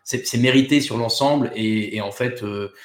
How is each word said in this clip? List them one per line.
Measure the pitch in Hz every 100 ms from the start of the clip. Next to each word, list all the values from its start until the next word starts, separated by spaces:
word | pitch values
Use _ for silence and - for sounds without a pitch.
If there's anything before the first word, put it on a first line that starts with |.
c'est, | - 127 -
c'est | 117
mérité | 127 131 135 147
sur | 135 113
l'ensemble | 113 110 139 147 120
et, | 113 110 107 104
et | 107
en | 101
fait, | - 123 120
euh, | 104 101 101 -